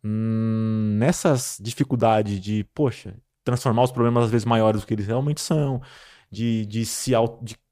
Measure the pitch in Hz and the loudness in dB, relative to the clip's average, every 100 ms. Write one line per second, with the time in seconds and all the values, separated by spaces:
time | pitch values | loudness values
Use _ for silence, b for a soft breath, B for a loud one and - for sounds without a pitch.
0 | 107 110 113 113 113 110 110 110 107 104 | -6 -4 -2 -2 0 -2 -2 0 0 2
1 | 135 - 170 131 - - 107 - 170 131 | 2 2 2 0 -2 -8 -8 -4 -2 2
2 | 113 110 104 101 98 107 104 - 139 - | 4 4 2 -2 -2 -4 -4 -2 -2 -2
3 | 98 101 _ _ - 123 131 113 127 127 | -10 -18 _ _ -4 0 2 2 2 2
4 | 117 120 117 117 117 113 110 107 - 107 | 2 4 2 2 2 4 4 2 -2 -4
5 | 101 117 147 147 - 156 139 127 135 B | -2 -2 -2 -4 -2 0 0 -4 -8 B
6 | B B B 98 117 113 104 110 113 - | B B B -4 -2 -2 -2 -4 -4 -4
7 | - 117 117 - 123 - _ | 0 2 2 -2 -14 -16 _